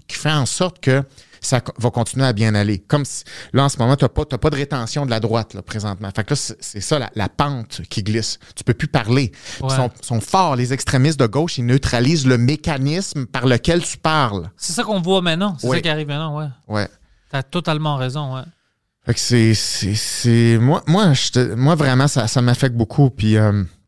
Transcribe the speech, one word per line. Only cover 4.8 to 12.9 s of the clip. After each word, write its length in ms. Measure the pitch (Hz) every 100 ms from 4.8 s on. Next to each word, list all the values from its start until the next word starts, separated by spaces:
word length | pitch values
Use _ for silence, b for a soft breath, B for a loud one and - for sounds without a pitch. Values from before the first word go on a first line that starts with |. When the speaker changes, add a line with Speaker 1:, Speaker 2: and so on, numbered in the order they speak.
| 113 147 139
Speaker 1:
de 40 |
la 100 | 113
droite, 340 | 107 113 110
là, 80 | 101
présentement. 480 | - 107 104 95 101
Fait 140 | 113
que 60 | 104
là, 60 | 147
c'est, 200 | - -
c'est 220 | - 104
ça, 180 | - 151
la, 140 | 107
la 140 | 110 101
pente 540 | - 143 131 107 - 85
qui 140 | -
glisse. 380 | 101 113 - - B -
Tu 80 |
peux 100 | -
plus 140 | - 156
parler. 420 | 139 107 131 120 B B B
Speaker 2:
Ouais. 80 | 131
Speaker 1:
Ils 60 | 131
sont, 140 | 123 -
sont 200 | - 117
forts, 360 | - 190 175 123
les 160 | 123
extrémistes 480 | 135 - 131 143 143
de 60 | 117
gauche, 320 | 135 170 -
ils 80 | 120
neutralisent 600 | 135 - 117 123 165 131
le 120 | 123
mécanisme 880 | 120 151 170 139 139